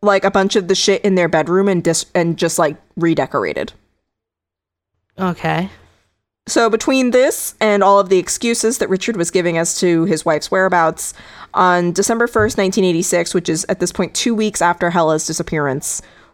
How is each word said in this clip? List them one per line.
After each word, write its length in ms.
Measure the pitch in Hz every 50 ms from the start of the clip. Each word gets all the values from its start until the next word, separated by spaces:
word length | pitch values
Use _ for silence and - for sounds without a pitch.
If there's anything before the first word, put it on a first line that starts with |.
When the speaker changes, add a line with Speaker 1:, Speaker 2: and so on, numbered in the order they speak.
| -
Speaker 1:
like, 220 | 208 202 196 -
a 80 | 196 196
bunch 240 | 196 190 196 -
of 100 | 220 190
the 80 | 170 190
shit 260 | 180 - - 196 185 -
in 100 | 208 190
their 140 | 185 175 165
bedroom 400 | 165 160 156 156 170 185 196 202
and 140 | 190 175 170
dis-, 220 | 170 165 160 - _ _
and 240 | 180 175 165 170
just, 220 | - - 165 - -
like, 180 | 175 151 151 - _ _ _
redecorated. 760 | - 165 170 165 151 139 127 - 135 101 82 73 69 - - - _ _ _ _ _ _ _ _ _ _ _ _ _ _ _ _ _ _ _ _ _ _ _ _ _ _ _ _ -
Speaker 2:
Okay. 520 | 185 185 170 - - 165 156 160 180 190 - - _ _ _ _ _ _ _ _ _ _ _ _ _
Speaker 1:
So 240 | - - - 233 226
between 400 | 208 226 - - 277 262 262 247
this 440 | 233 254 254 294 - - - - - _
and 220 | - 214 208 202 196
all 140 | 196 202 202
of 80 | 196 185
the 80 | 190 185
excuses 600 | 170 - - - - 233 233 233 - 220 269 -
that 100 | - -
Richard 300 | 185 185 - - 233 202
was 120 | 170 170
giving 280 | - 190 175 175 170 165
as 200 | 170 170 - -
to 260 | - 180 170 165 165
his 180 | 185 160 156 -
wife's 260 | 175 160 151 - -
whereabouts, 640 | - 190 185 190 185 175 165 160 156 - - - - - - - - - - - -
on 400 | - 180 185 180 175 175 175 170
December 340 | 175 202 - 233 226 240
first, 300 | 240 - 226 214 214 -
nineteen 280 | - 196 190 190 - 190
eighty-six, 500 | 185 175 165 180 - - 175 170 - -
which 160 | 185 170 -
is 160 | 165 160 - -
at 120 | 190 -
this 120 | 175 160 -
point 220 | - 190 170 -
two 200 | - - 247 233
weeks 280 | 214 220 214 208 - 170
after 280 | 175 175 - 180 175
Hella's 360 | 170 185 165 156 160 156 151
disappearance, 760 | - 160 - 160 - - 156 147 139 131 143 - - - - - - - - - _